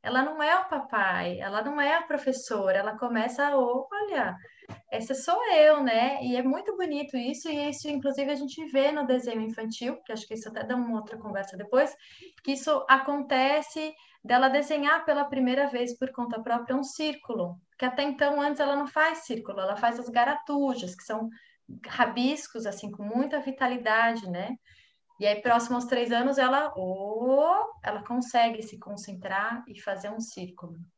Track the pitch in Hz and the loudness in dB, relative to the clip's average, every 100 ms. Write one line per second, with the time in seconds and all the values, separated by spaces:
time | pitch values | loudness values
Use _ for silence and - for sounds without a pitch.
0 | 214 254 294 311 302 359 370 294 - 220 | 2 0 0 0 2 2 2 -4 -2 0
1 | 190 180 175 180 196 208 240 294 285 330 | 2 0 -2 -4 -4 -4 -2 0 2 2
2 | 330 302 - - - 214 190 190 202 220 | 0 -2 0 -2 -4 0 2 2 0 -4
3 | 247 233 233 240 285 277 247 254 - 403 | -2 0 -2 0 2 4 2 0 -4 -6
4 | 415 311 196 180 - - - - _ 226 | -2 -2 -2 -4 -18 -20 -18 -18 _ -8
5 | 226 262 - 381 480 330 302 302 262 226 | -4 -6 0 0 4 8 10 8 4 4
6 | 254 277 247 247 254 302 403 427 349 285 | 2 0 -2 0 0 -2 -4 -4 -2 -2
7 | 277 254 240 311 330 294 294 285 302 285 | -4 -4 -4 -6 -4 -4 -4 -4 -6 -2
8 | 277 269 277 277 277 311 311 269 285 302 | -2 -2 -2 -2 -4 -8 -2 2 2 2
9 | 254 254 233 226 220 226 220 226 240 311 | 0 0 0 -4 -6 -6 -8 -6 -6 -6
10 | - 220 - 220 220 - 220 254 240 220 | -8 -10 -8 -10 -8 -10 -4 -2 -2 -4
11 | 214 226 214 196 196 185 202 254 302 - | -6 -12 -8 -8 -8 -10 0 2 2 -2
12 | - - 381 _ - 277 - 277 - 262 | -20 -20 -20 _ -6 -4 0 0 6 4
13 | 269 285 - 262 262 302 294 320 311 311 | 4 -4 0 2 4 2 0 -6 -8 -8
14 | _ _ 220 247 269 285 285 302 285 330 | _ _ 2 4 6 4 2 0 2 2
15 | 320 285 285 269 247 262 277 247 247 240 | 4 2 2 2 2 2 0 0 -4 -4
16 | 262 - 240 226 226 240 240 262 269 - | -6 -4 -4 -4 -2 -2 0 -2 -2 -4
17 | 311 277 - 220 175 180 _ - 254 254 | -4 -4 -6 -4 -4 -8 _ -4 -4 -2
18 | 285 269 285 294 285 285 277 285 277 302 | -2 2 2 2 0 0 0 0 -2 2
19 | 320 320 - 233 208 196 190 208 233 240 | 2 0 -6 -8 -6 -4 -4 0 0 -2
20 | 240 233 247 294 - 285 277 254 180 - | 0 2 2 0 -2 0 0 -2 -6 -10
21 | - 214 226 - _ _ - - - - | -8 -6 -6 -10 _ _ -20 -18 -10 -2
22 | 233 247 254 294 - 226 214 196 208 - | 0 2 0 -2 -8 -8 -8 -8 -12 -10
23 | 208 240 285 294 269 262 254 247 220 220 | -4 -2 0 -2 -4 -2 0 0 2 4
24 | 233 226 190 175 208 254 _ - _ _ | 4 2 -4 -6 -6 -8 _ -20 _ _
25 | _ _ 208 208 240 233 233 247 240 240 | _ _ 0 2 4 2 2 -2 0 0
26 | 240 240 262 269 254 285 - 190 185 190 | 2 2 2 4 4 4 2 -4 -4 -4
27 | 202 220 247 277 320 392 453 - - 214 | -4 -2 2 4 6 4 2 -6 -6 -6
28 | - 247 240 240 233 220 - - - 202 | -2 -4 2 4 4 0 -10 -14 -12 -12
29 | - 185 190 190 214 240 240 202 - 190 | -12 -12 -4 -2 -2 -6 -10 -10 -6 -6
30 | 202 220 226 - 180 - 170 165 175 | -6 -8 -10 -10 -12 -12 -16 -16 -18